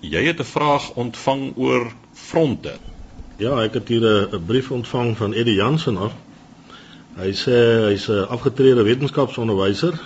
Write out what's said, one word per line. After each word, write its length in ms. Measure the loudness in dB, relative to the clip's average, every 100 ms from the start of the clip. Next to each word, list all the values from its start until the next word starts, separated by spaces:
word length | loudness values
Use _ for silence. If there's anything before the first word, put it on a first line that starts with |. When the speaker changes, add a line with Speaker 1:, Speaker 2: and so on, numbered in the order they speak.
Speaker 1:
Jy 240 | -6 -2 0
het 140 | -2
'n 100 | -4
vraag 400 | -2 0 0 -2
ontvang 580 | -8 -8 -4 -4 -2 -4 -2
oor 360 | 0 0 -2 -10 -20
fronte. 640 | -20 -4 0 0 -2 -8 -12 -16 -18 -18 -18 -16 -6
Speaker 2:
Ja, 240 | -2 0
ek 120 | 0
het 140 | -2 -2
hier 160 | 2
'n, 300 | 4 4 2
'n 120 | -4 0
brief 240 | 0 0
ontvang 460 | -6 -4 -2 -2 -2
van 160 | -2
Eddie 220 | 0 2
Jansen 420 | 2 2 0 0 -2
af. 160 | -4 -8 -18 -20 -20 -20 -20 -20 -20 -20 -20 -6
Hy 160 | -4
sê 540 | -2 2 4 6 4 2
hy's 180 | 0 0
'n 200 | -2 -2
afgetrede 540 | -2 -2 4 6 6
wetenskapsonderwyser 1120 | 4 2 0 0 -2 -2 -2 0 0 0 -2 -4